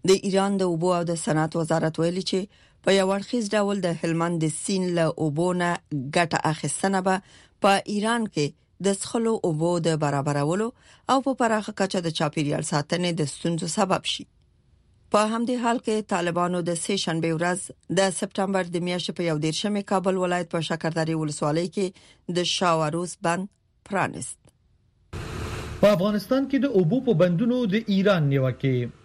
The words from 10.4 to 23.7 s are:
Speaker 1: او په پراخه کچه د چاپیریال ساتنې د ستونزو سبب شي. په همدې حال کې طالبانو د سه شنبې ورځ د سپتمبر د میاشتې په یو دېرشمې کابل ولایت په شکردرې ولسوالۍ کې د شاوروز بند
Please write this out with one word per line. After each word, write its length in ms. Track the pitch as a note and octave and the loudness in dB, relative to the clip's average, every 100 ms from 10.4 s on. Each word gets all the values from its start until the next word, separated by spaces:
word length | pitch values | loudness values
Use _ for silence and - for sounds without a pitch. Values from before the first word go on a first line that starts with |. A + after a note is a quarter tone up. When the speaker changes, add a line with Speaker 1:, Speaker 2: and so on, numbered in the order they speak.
| D3 F3+ A3+ - - - - | 0 0 -2 -6 -20 -14 0
Speaker 1:
او 100 | C4+ | 2
په 140 | C4+ B3 | 2 0
پراخه 320 | A#3 A3 G#3 | 0 0 -4
کچه 280 | - F#3+ G3 | -2 -2 0
د 140 | E3 D#3 | -2 -2
چاپیریال 460 | D#3 E3 C#3+ D3 D#3 | -2 0 -2 -2 -2
ساتنې 400 | D3+ D3 E3+ F3+ | -2 -2 -2 0
د 160 | D#3+ D3 | -2 -4
ستونزو 360 | - F3 E3+ F3 | -2 -4 -2 -2
سبب 280 | A3 F#3+ F#3+ | -2 0 0
شي. 200 | - - - _ _ _ _ _ _ _ _ | -2 -8 -10 _ _ _ _ _ _ _ _
په 80 | G#3 G#3+ | 2 2
همدې 240 | A3+ A#3+ B3 | 0 -2 0
حال 160 | A#3 A#3 | 0 0
کې 300 | - G#3+ G#3 | -2 -4 -2
طالبانو 540 | F#3 F3 F3 F3 F3+ E3+ | -2 0 0 0 0 -2
د 100 | E3+ | -4
سه 140 | - G3 | -2 -2
شنبې 360 | F#3 E3 E3 D#3+ | -2 -2 0 0
ورځ 240 | F3 F3 - - - E3+ | 0 -2 -6 -16 -2 2
د 20 | F#3+ - | 2 0
سپتمبر 460 | G3 - F#3+ G3 | -6 -4 0 0
د 120 | F3 F3 F3 | -2 -2 -2
میاشتې 260 | F3+ - | -4 -6
په 100 | E3+ | -4
یو 140 | E3+ D3+ | -2 0
دېرشمې 440 | D#3 D#3 G#3 G#3 | -2 -2 -2 -2
کابل 320 | G3 F#3+ F#3 F#3+ | 0 0 0 0
ولایت 320 | F3+ F3 E3+ | 0 -2 -2
په 60 | E3+ | -4
شکردرې 540 | D#3 E3 E3+ E3 D#3+ | -4 -4 -2 -2 -2
ولسوالۍ 540 | D#3+ D#3 D3 D3+ D#3 F3+ | -2 -4 -2 -2 0 -2
کې 180 | G#3 F#3 - - _ - | -4 -6 -6 -20 _ -4
د 200 | F3 E3+ | -2 0
شاوروز 580 | - F3+ D#3+ D3+ E3+ F3 - | 2 2 2 0 -2 -6 -4
بند 320 | G3 F3 G3 _ _ | -2 -2 -6 _ _